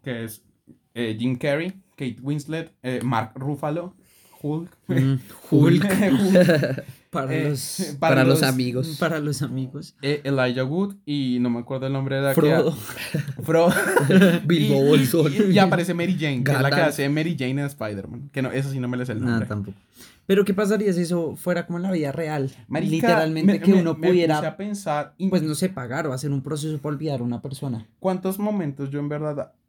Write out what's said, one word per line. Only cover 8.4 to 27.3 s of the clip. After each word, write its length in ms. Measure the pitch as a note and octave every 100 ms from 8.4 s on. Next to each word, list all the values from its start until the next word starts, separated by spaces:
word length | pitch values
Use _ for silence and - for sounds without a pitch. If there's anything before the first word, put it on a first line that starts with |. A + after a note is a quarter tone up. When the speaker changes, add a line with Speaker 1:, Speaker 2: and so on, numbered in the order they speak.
Speaker 1:
los 80 | C3+
Speaker 3:
amigos. 480 | B2+ B2 B2 D#3+ D3
Speaker 2:
para 220 | E3 D#3+
los 200 | D3 C3+
amigos. 520 | C3+ B2+ C3 D3 - _
Speaker 1:
Eh, 180 | C#3 D3
Elijah 400 | C#3 C3+ B2+ B2
Wood 320 | C3 E3 G3+ G3 -
y 320 | D3 C3 B2
no 80 | B2
me 120 | A#2+
acuerdo 260 | A#2 C3+ C3
el 60 |
nombre 240 | C3+ C3+ C3+
de 60 |
la 120 | C#3
Speaker 2:
Frodo. 400 | C3+ D3+ E3 F3+ C3+ G2+ - -
Speaker 1:
que 60 | D#3 - -
Frodo. 280 | D3 D#3+ E3+ F#3 - - C#3
Speaker 3:
<laughs> 360 | F#3+ F#3+ E3+ -
Bilbo 280 | E3+ C#3+
Speaker 1:
Y, 80 | C#3
y, 40 | C#3
Speaker 3:
Bolsón. 440 | D3+ C3 E3+ D3
Speaker 1:
y, 200 | C#3 G3
y 60 | F#3+
aparece 340 | F#3+ F#3 F3+
Mary 220 | E3+ E3+ F3
Jane, 240 | D3+ C3
que 80 | C3+
es 100 | C3+
la 100 | C3+
que 60 | C#3+
Speaker 3:
Gandalf. 120 | D#3+
Speaker 1:
hace 160 | D3 C#3
Mary 280 | D3+ E3+ C#3+
Jane 140 | B2+
en 60 | C#3
Spider-Man, 680 | C#3+ C#3+ A2 G2+ - A#2+ C#3
que 100 | C#3
no, 80 | C3
esa 180 | B2+ C#3
sí 120 | C3+
no 80 | B2
me 80 | B2
la 100 | B2
sé 60 |
el 80 | A2
Speaker 2:
No, 80 | A#2+
Speaker 1:
nombre. 180 | A#2 G2+
Speaker 2:
tampoco. 320 | G#2 G2 - _ _ - _ -
Pero 180 | G3
¿qué 100 | G3+
pasaría 380 | G3 G#3 G#3+ G#3
si 100 | F3
eso 340 | E3+ F3 D#3+ C#3
fuera 300 | F3+ F3 E3+
como 120 | F3
en 60 |
la 80 | F#3+
vida 180 | F3+ C#3+
real? 400 | C#3 D#3 D3+ C3+ - -
Speaker 1:
Marica, 240 | D3 E3+
Speaker 2:
Literalmente 640 | D#3+ A#3 E3+ D#3+ D#3+ F#3
Speaker 1:
me, 80 | G3+
Speaker 2:
que 100 | G3
Speaker 1:
me, 60 | F#3+
Speaker 2:
uno 120 | E3
Speaker 1:
me 140 | D#3 E3
Speaker 2:
pudiera, 260 | F3+ E3 D3+
Speaker 1:
puse 80 | D#3
a 80 | -
pensar 580 | G#3 G3 E3 D3 C#3+ _
y 120 | F#3
Speaker 2:
pues, 140 | F#3
no 120 | D#3
sé, 140 | D3+ F#3
pagar 400 | F#3 B2 C3+ D#3
o 40 |
hacer 200 | C3 D3
un 100 | C#3
proceso 360 | C3+ D3 D#3 D3+
para 160 | D3+ C#3+
olvidar 240 | D#3 C3+
a 20 |
una 180 | A#2+